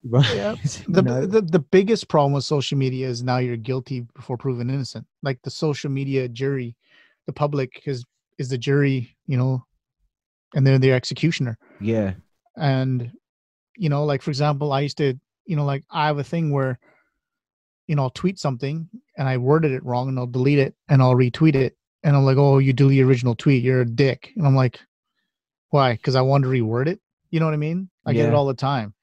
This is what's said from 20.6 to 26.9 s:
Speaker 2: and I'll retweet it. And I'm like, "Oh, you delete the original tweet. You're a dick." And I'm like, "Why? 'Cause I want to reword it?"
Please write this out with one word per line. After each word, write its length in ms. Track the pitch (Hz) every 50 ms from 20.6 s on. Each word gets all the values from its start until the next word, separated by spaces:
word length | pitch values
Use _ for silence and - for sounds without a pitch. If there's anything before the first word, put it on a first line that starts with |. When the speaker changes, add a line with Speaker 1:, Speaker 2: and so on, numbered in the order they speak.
| 135 139 - _ _ -
Speaker 2:
and 120 | 147 135
I'll 140 | 131 127 127
retweet 400 | 123 127 123 120 - 160 156 143
it. 220 | 135 127 117 - _ _ _ _ _ -
And 140 | 156 143
I'm 80 | 139 135
like, 120 | 135 131 131
"Oh, 200 | 143 143 135 135
you 140 | 135 135 135
delete 260 | 120 143 135 135 135
the 40 | 131
original 320 | 127 135 120 120 123 117
tweet. 260 | - - 151 139 127 117
You're 200 | 127 131 127 123
a 40 |
dick." 460 | 117 113 117 143 135 120 - - - _
And 80 | 226 165
I'm 100 | 139 135
like, 240 | 135 131 123 - - - _ _ _ _ _ _ _ _ _ _ _ _ _ _ _ _ _
"Why? 260 | - 143 135 127 120 110 -
'Cause 140 | - 127
I 60 | 127 127
want 200 | 131 139 143 135
to 60 | 127
reword 380 | 131 127 117 110 113 120 131
it?" 120 | 156